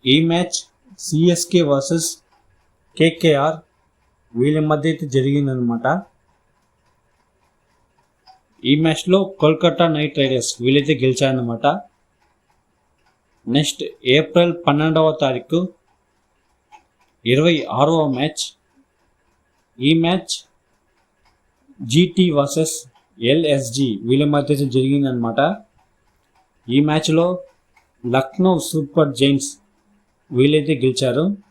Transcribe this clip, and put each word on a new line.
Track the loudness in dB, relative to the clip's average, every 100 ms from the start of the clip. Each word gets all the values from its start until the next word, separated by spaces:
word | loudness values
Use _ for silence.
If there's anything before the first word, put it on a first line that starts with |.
| 4
ఈ | 2 2
మ్యాచ్ | 0 -2 -8 -12 _ _ -18
సీఎస్కే | -6 0 2 0 0 0
వర్సెస్ | 2 0 0 -4 -4 -10 _ _ _ _ _ _ _ 0
కేకేఆర్ | 0 2 2 2 0 -4 _ _ _ _ _ _ _ -2
వీళ్ళ | 0 0
మధ్య | 0 0 0
అయితే | -4 -2
జరిగిందనమాట. | -2 0 0 -2 -2 -2 -2 -2 -4 -6 _ _ _ _ _ _ _ _ _ _ _ _ _ _ _ _ _ _ _ _ _ _ _ _ _ 0
ఈ | 2
మ్యాచ్లో | 2 -2 0 0
కోల్కతా | 0 0 2 2 0 2 0
నైట్ | 0 -4 -2
రైడర్స్ | 0 -2 -4 -4
వీళ్ళైతే | 0 2 2
గెలిచారనమాట. | 0 0 0 0 0 -4 -2 -2 -2 -8 _ _ _ _ _ _ _ _ _ _ _ _ _ _ _ -4
నెక్స్ట్ | -2 -2 -6 -12 -8 2
ఏప్రిల్ | 2 4 2 2 0 0
పన్నెండవ | 0 2 2 2 0
తారీఖు | -2 -2 -4 -4 -4 _ _ _ _ _ _ _ _ _ _ _ _ _ _ _ 0
ఇరవై | 2 4 2 -2
ఆరవ | 0 2 2 0
మ్యాచ్. | -2 -4 -6 -12 _ _ _ _ _ _ _ _ _ _ _ _ -4
ఈ | 2
మ్యాచ్ | 2 2 -2 -4 -12 _ _ _ _ _ _ _ _ _ _ _ _ _ _
జీటీ | 0 2 2 2 2
వర్సెస్ | 2 -2 -2 -4 -6 -14 _ _ _
ఎల్ఎస్జి | 2 2 2 -2 -2 -4 -2 -4
వీళ్ళ | 0 0 2
మధ్య | 0 -2
అయితే | -2 0
జరిగిందనమాట. | 0 0 0 -2 -4 -4 0 -2 -2 _ _ _ _ _ _ _ _ _ _ -2
ఈ | 0
మ్యాచ్లో | 2 0 0 0 0 -4 -12 _ _ _ _ _ -2
లక్నో | -2 -2 0 0 0
సూపర్ | -2 -6 -2 0 0
జైంట్స్ | 2 0 0 -4 -14 _ _ _ _ _ _ _
వీళ్ళైతే | 2 2 2 0 0
గెలిచారు. | 0 0 -2 0 -2 -4 _